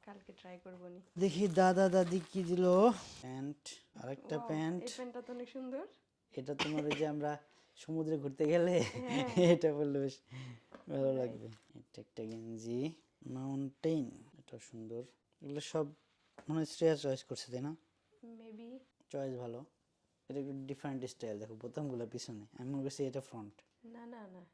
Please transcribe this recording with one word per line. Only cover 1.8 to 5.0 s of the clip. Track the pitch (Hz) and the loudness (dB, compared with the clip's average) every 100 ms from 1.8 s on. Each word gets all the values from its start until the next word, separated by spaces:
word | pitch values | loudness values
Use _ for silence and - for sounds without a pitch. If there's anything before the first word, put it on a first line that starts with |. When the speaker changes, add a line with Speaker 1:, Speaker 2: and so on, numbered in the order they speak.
| 190 | 6
Speaker 2:
দাদি | 185 175 180 165 | 6 4 2 -2
কি | 190 | -4
দিল। | 175 175 180 180 220 196 - - | 0 4 8 10 8 6 -6 -14
প্যান্ট, | 127 131 139 147 - - _ - | -10 -6 -6 -8 -12 -16 _ -12
আরেকটা | 120 139 - 151 | -8 -8 -4 -4
Speaker 1:
ওয়াও, | 233 | -2
Speaker 2:
প্যান্ট। | 156 160 180 | 0 0 0
Speaker 1:
এই | 247 | -4
প্যান্টটা | 247 | -8